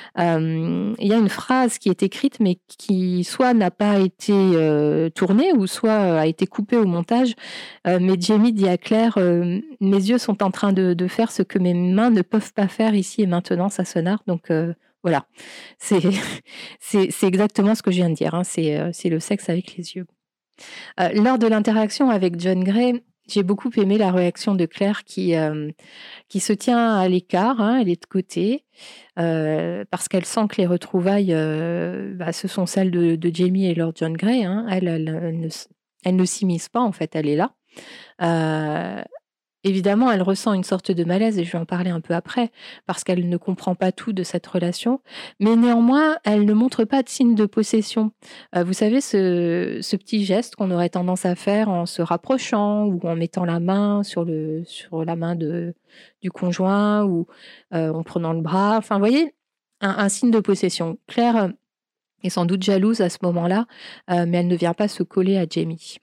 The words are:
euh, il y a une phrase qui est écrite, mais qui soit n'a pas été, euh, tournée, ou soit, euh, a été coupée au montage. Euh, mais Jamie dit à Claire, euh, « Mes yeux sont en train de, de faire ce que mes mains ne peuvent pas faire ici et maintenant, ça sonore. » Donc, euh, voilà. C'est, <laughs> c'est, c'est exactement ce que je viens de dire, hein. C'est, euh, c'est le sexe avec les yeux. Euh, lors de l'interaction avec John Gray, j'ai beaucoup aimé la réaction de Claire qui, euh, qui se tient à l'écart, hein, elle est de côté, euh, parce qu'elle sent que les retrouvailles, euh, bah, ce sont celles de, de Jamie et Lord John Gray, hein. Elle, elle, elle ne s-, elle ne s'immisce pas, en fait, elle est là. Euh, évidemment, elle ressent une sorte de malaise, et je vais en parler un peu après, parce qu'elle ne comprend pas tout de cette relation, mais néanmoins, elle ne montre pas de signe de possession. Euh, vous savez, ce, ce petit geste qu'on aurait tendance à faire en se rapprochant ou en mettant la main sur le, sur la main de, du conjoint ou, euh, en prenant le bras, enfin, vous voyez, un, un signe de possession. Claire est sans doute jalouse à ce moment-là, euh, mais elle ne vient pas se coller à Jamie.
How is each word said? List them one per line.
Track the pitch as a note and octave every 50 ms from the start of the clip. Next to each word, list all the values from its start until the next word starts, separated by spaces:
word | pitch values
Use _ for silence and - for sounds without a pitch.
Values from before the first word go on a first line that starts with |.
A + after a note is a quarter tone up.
| - - - -
euh, | E3+ E3+ E3 D#3+ D#3+ D#3+ D#3+ D#3+ D#3+ E3 E3+ F3 F#3+ G3+ A3+ -
il | - G3
y |
a | G#3+ A#3
une | G#3+ F#3+
phrase | - - - - B3+ C4 B3+ A#3 - -
qui | - G3
est | F3+ -
écrite, | G3+ F#3+ - - - C#4 - -
mais | A3 F#3 F3+ - _ _ - -
qui | - - G3 F#3 F#3 F3+ F3+ F3+ F3
soit | - - - B3+ B3 A#3+
n'a | A3 G3 F3+
pas | - - G#3 G#3 G3+ G3
été, | F#3+ F#3 - - - - G3+
euh, | G3 F#3+ F#3+ F3 E3 D#3+ D#3 D3+ D3 D3+ D3 D3+ D#3 E3 E3
tournée, | - - F#3+ F3+ G3 A3+ D#4+ F#4+
ou | E4+ A#3 F#3+ F#3
soit, | - - - A3 A3 G#3+
euh, | G3+ F3+ E3 D#3
a | D#3 D#3+
été | E3 - E3 -
coupée | - - G#3 - B3 A#3
au | G#3+
montage. | F#3 E3+ E3+ E3+ - A#3 A#3+ C4 A#3+ A3 - - - - - - - - - - F3
Euh, | F3+ F3+
mais | F3+ F#3 F#3+ F3+
Jamie | F3 G#3 G#3+ G#3 A3 B3 A3+
dit | G3+ G3 F#3
à | F3+ F3
Claire, | - - G#3+ A3 A3+ A#3 - G#3
euh, « | F3+ F3+ F3 F3 F3 F3 F3 G3+ D#4+ D#4 C4+ -
Mes | G3+ F#3+ G3 G3
yeux | F#3+ G#3 B3 A#3+
sont | - - G3+ - G3+
en | F#3+
train | F#3+ - - G3+
de, | G3 F#3+ F#3 F3+ F3
de | E3+ F3+ F3+
faire | - - A3+ A3
ce | - - F#3+
que | - - F#3+
mes | F3+ F3+ F3
mains | F3 F3+ F3+ F#3 G3+ A#3 B3
ne | A3+ G3
peuvent | F3+ - - G#3+ G#3 - -
pas | G#3+ G3 F#3
faire | - - A3 A3 G#3
ici | G3+ F#3 - - - G#3
et | F3+
maintenant, | F3 F3 F3+ - F#3 F3 F3+ G3+
ça | - - F3+
sonore. » | - - F3 E3 F3+ G#3 G#3+ - G3+
Donc, | F3 E3 - -
euh, | E3 D#3 E3 E3+ E3 - _ _ _ _ -
voilà. | F3 D#3+ C#3 - _ _ - - - - - - - - _
C'est, | - - G#3 F3+
<laughs> | D#3+ F3+ G3 G3 - - - - - - - - - - - -
c'est, | - - - G3+ F#3+ -
c'est | E3+ - G#3 F#3+
exactement | F3+ F#3+ G#3 G3+ - - G3 G#3 A3
ce | - -
que | G3
je | F3+ F3+
viens | F3+ E3
de | E3+
dire, | - - D#3+ E3
hein. | F3 F3+
C'est, | - - F3 D#3+ D3+ D3 D3+
euh, | D#3 F3 E3+
c'est | - - F3
le | E3 E3
sexe | - - G#3 G3+ - -
avec | E3 F3+ - - -
les | - E3+ - - F#3
yeux. | F3+ - _ _ _ _ _ _ _ _ _ - - - - - - - - -
Euh, | F3+ E3+ F#3
lors | G#3+ G#3+ B3+ C4 A#3
de | A#3 A3
l'interaction | A3 G#3+ G#3 A3+ G#3+ A3 G#3+ G#3 - - C#4 B3+
avec | A3 F#3+ F#3 F3+ F3 E3+
John | F3 F#3+ F#3 F#3 F#3
Gray, | G3 G3 A#3 B3 B3 A#3+ A#3+ - _ _ _ _ -
j'ai | - G#3 F#3+
beaucoup | F3 G#3 G3 - B3 - A3+
aimé | G3 F#3+ G3+ G#3+
la | G#3 F#3
réaction | F3+ F#3 F3+ F3 - - - G#3+ G3
de | F#3 E3+
Claire | D#3+ - - G3+ G3+ G#3 - -
qui, | - - F#3 F#3 F3 E3
euh, | D#3+ D#3 D3+ D#3 D3+ D3+ D3+ D#3 - - - - - - - - - - _
qui | - G3
se | - -
tient | G#3 G3 - B3+ A#3+ A#3 A#3 A3+ A3
à | G3 F#3 F#3
l'écart, | F3+ F3+ - - - F3 G3+ A#3+ C4+ A3+
hein, | G3+ G#3+ A#3+ C4
elle | A3+ F3+
est | F3 -
de | -
côté, | - - F#3+ F#3 - - E3+ F3+ G#3+ B3+ D4 - _ _ - - - - - - _ _ F3+
euh, | E3+ E3 E3 D#3+ D#3 D#3 D#3 D#3 E3 E3+ F3 G3 G3+ -
parce | - F3+ - -
qu'elle | - F#3 E3+
sent | - - A#3 G#3+ G3+
que | - -
les | F#3
retrouvailles, | F3 F3+ F3 - - - F#3 F3 G3 G3+ G3+ G3+ F#3
euh, | E3 D#3 D#3 D#3 D#3 D#3 E3 E3+ E3+ E3+ E3 F3 F3+ F#3+ G3 G3+ G3
bah, | F3+ E3+ E3 F3
ce | - - F#3
sont | - G3 F3+
celles | - - G3+ F#3+ F#3
de, | F3 F3 E3+ E3 E3
de | D#3+ E3+ F3 E3
Jamie | E3+ F3+ F3+ F#3 F#3+ G3 F3+
et | E3+
Lord | E3 E3 E3 D#3+
John | - D#3+ D#3+ D#3+ E3
Gray, | F#3+ G#3+ B3 B3+ G#3
hein. | F3+ F#3+ G#3 A#3 A3+
Elle, | F#3+ F#3 F#3 F3
elle, | E3 D#3+ D#3 D#3+ D#3+ E3 F3
elle | E3 E3 E3
ne | E3 D#3+
s-, | - - - - _ _ _ _ _ _ -
elle | F#3 F#3 F#3
ne | F#3
s'immisce | F3+ - - G3+ F#3 E3+ E3 - -
pas, | - A#3+
en | B3 G#3+
fait, | - - D#3+ D#3 -
elle | D#3 D3+ D3
est | D3 D3+
là. | F#3+ - - _ _ _ _ - - - - - - - _ -
Euh, | F3 E3+ E3+ E3 D#3+ D#3 D#3 D#3 D#3 D3+ D3+ E3 F3 F#3 F#3+ - - - B4+ D5+ - _ _ _ _ _ _ _ -
évidemment, | G3 F#3+ F#3+ F3+ G3+ G3+ A3 B3+ B3+
elle | A3 F#3+ F#3
ressent | F#3+ G3 - - A3+ G3+
une | F#3 F3
sorte | - F#3+ F3+ - -
de | F#3 E3+ E3+
malaise, | E3+ F3+ G3 A3 A3+ G#3+ F#3+
et | E3+
je | E3+
vais | - E3+
en | E3 -
parler | F3+ F3 F3+ F3+
un | E3+ E3+
peu | - - E3+
après, | E3+ - - - B3+ A#3 A3+ - - - - - - - -
parce | F3+ - -
qu'elle | - F#3 F3+ F3 F3
ne | F3 F3
comprend | - - F3+ - - F#3 F3+
pas | - F#3+ F#3
tout | F3+ - - A3+
de | G#3 F#3+ F3
cette | - - F3 - -
relation, | - F3+ F3 F3 E3+ - - A#3 C4 C#4 - - - - - - - -
mais | G3+ A3 A3+
néanmoins, | A3+ A#3 A#3+ A#3 A#3 A#3 A#3+ C4 D4 D#4 - G#3 - -
elle | G#3+ G#3+ G#3 G#3
ne | G#3 G#3+
montre | G#3+ A#3+ C4 - - A3+
pas | A3 C#4 C4+ B3
de | -
signe | - - C4 A#3 A#3
de | G#3 G#3+
possession. | G3+ - A3 G#3+ - - A3 G3+ - - A3+ A3 G#3+ - _ - - - - - _ -
Euh, | F3+ F3
vous | F3+ F#3
savez, | - G#3+ G#3+ A#3 C#4
ce, | - - - G3 F#3+ F3+ F3 F3 F3 E3+ E3 F3+ F#3 - - - -
ce | - G#3+
petit | F#3 - - A3+ G#3+ G3+
geste | F#3+ F#3 A3 B3 - -
qu'on | - G#3 F#3
aurait | F3+ E3+ F3 E3+
tendance | - F3+ F3+ F3+ F3+ F3+ - F3+
à | F3
faire | - - G3+ G3+ G#3+ A3 G#3+
en | F#3 E3+ E3+
se | - - -
rapprochant | E3 - E3+ F3 - - C4 B3+ - - A#3+ G#3 G#3 G#3 G#3 G#3 G#3
ou | G#3 F#3 E3+ -
en | E3 E3+
mettant | E3 E3 E3 - F#3+ F3+
la | E3+ E3 E3+
main | E3+ F3+ F#3+ G3+ G#3 G#3 G3+ G3+
sur | G3+ - - F3 E3+
le, | F3 D#3+ D#3 D#3 D#3 D#3 D#3+ E3+
sur | - - - - - E3 D#3+ E3
la | E3+ E3+
main | E3 E3 E3+ F3
de, | E3 E3 D3 E3+ F3 E3+ F3 F3 - _ _ _ - - - _ _ -
du | F3+
conjoint | - - F3+ F3+ F3 - F#3 F#3+ G3 G3+ G#3 G#3 G#3 G#3 G#3
ou, | G3 F3 E3 E3+ - - - - - - - _ _ F3
euh, | E3 D#3+ D#3+ D#3+
en | E3
prenant | E3 - - F3 E3 E3 E3
le | E3
bras, | D#3 D#3 F3+ F#3+ G3 G#3 A3 A3
enfin, | G#3+ - G#3+
vous | G3
voyez, | G3+ A3 B3+ D4 E4 C#4+ - _ _ _ _ _ _ _ _ _
un, | - G3
un | G3 G#3+ G3+ G3
signe | - - - A#3+
de | A3+ A3
possession. | G3 - G3 - - F3+ - - E3+ E3 E3 - _
Claire | - - A#3+ A#3 A#3+ A#3 A3+ G3 F3+ - - _ _ _ _ _ _ _ _ _ _ _ _ -
est | F3+
sans | - F#3 F3
doute | E3+ F#3+ F#3+ F#3
jalouse | G3+ G3 F#3+ F#3+ A3 A3+ A3
à | F#3+ F3
ce | - -
moment-là, | - F3+ F3 F3 E3+ F3 F#3 G#3+ A#3 - - - - - - - - -
euh, | F3+ F3 E3+ E3+
mais | F3 F3
elle | F3 F3
ne | F3+ E3+
vient | F3 E3+ E3+
pas | - G#3 G#3
se | - - F3
coller | - - F#3+ F#3 F#3+ G3 F#3+
à | F3 D#3+
Jamie. | - E3 E3 E3 E3 D#3+ - - - -